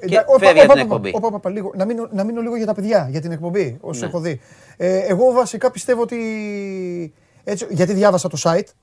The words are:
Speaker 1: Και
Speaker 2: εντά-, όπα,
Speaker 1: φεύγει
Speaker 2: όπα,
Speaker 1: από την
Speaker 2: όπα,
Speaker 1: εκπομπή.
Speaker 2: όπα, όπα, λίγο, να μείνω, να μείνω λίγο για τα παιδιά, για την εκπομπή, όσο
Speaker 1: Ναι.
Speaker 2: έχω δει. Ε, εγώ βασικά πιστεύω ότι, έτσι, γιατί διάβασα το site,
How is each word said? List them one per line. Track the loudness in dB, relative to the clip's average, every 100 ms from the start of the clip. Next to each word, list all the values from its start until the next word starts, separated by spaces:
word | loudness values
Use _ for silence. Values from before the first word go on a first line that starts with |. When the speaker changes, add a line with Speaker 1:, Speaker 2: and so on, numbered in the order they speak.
Speaker 1:
Και | 0
Speaker 2:
εντά-, | 0 4
όπα, | 6
Speaker 1:
φεύγει | 6 8
Speaker 2:
όπα, |
Speaker 1:
από | 8
την | 8
Speaker 2:
όπα, | 4
Speaker 1:
εκπομπή. | -2 -2
Speaker 2:
όπα, | -4 -4 -4
όπα, | -6
λίγο, | -6 -8 -6
να |
μείνω, | -4 -4 -6
να | -4
μείνω | -4 -4
λίγο | -6 -4
για | -4
τα |
παιδιά, | -4 0 0 0
για | -6
την | -6
εκπομπή, | -6 -4 -2 -4 -6
όσο | -10 -8
Speaker 1:
Ναι. | -6
Speaker 2:
έχω | -6
δει. | -6 -8 _ -20 -20 -4
Ε, | -2 0
εγώ | 0 4 4
βασικά | 4 0 0 -4
πιστεύω | -4 -4 -2
ότι, | -2 -4 -6 -6 -8 -8 -8 -8 -8 -8 -10 _ _ _
έτσι, | -8 -8 -6
γιατί | -2 0
διάβασα | 2 2 2 -2
το | -2
site, | 0 0 -2 _